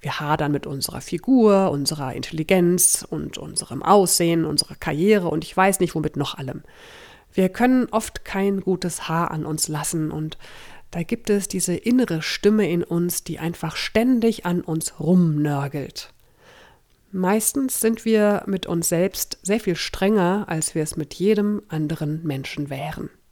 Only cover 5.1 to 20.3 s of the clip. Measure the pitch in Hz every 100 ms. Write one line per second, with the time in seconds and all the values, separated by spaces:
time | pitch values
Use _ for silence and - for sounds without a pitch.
5.1 | 214 180 156 160 - 190 196 175 - 151
6.1 | - 143 - 131 131 - - - - -
7.1 | - _ - 185 185 240 254 240 214 220
8.1 | - - 196 196 196 185 185 180 - -
9.1 | 165 170 156 151 151 - 151 151 170 156
10.1 | 151 156 - - - - - - 175 170
11.1 | 226 - 202 190 190 175 175 - 254 233
12.1 | 165 160 - 202 214 196 175 175 170 175
13.1 | - - 165 160 175 165 - - - 240
14.1 | 254 226 220 180 175 - 160 160 - 151
15.1 | 180 170 147 147 143 139 143 135 - -
16.1 | _ _ _ - - - _ _ _ _
17.1 | 190 180 214 220 - 262 - 226 226 -
18.1 | 220 208 208 - 196 - 170 165 170 190
19.1 | - - - 170 214 - 170 - - 190
20.1 | 220 175